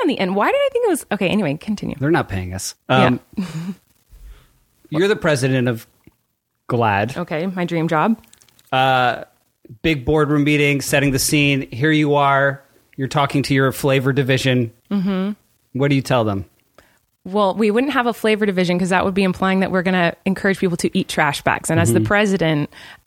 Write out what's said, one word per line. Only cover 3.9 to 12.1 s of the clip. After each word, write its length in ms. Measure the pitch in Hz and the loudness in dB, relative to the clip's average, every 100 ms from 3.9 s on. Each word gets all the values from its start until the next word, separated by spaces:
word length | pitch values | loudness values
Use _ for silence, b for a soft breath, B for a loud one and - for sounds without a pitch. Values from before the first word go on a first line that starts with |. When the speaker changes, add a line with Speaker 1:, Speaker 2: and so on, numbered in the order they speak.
| _ _ - - b b b _ _ - | _ _ -20 -20 b b b _ _ -6
Speaker 2:
you're 180 | 151 196 | 0 0
the 80 | 214 | 0
president 520 | 170 143 131 131 123 | 0 0 2 2 0
of 200 | 117 - _ - _ _ _ _ _ - | -2 -8 _ -20 _ _ _ _ _ -4
Glad. 480 | 120 113 98 113 151 | 0 2 2 0 -4
Speaker 1:
Okay, 280 | 170 156 185 | -6 -6 -4
my 180 | 185 175 | -4 -4
dream 220 | 170 165 | -2 0
job. 320 | 160 190 220 - - _ _ - | 0 0 -2 -6 -20 _ _ -4
Speaker 2:
Uh, 520 | 131 135 131 123 - - _ _ _ - 113 | 0 2 2 0 -2 -8 _ _ _ -20 -6
big 220 | 165 147 | -2 -2
boardroom 400 | 123 151 143 147 | 0 2 2 2
meeting, 380 | 143 147 143 139 | 2 2 2 0
setting 300 | - 143 139 | 0 0 2
the 80 | 127 | 0
scene. 500 | - 151 143 139 135 | 0 2 2 0 -4
Here 200 | 117 156 | -2 0
you 240 | 151 147 | 2 2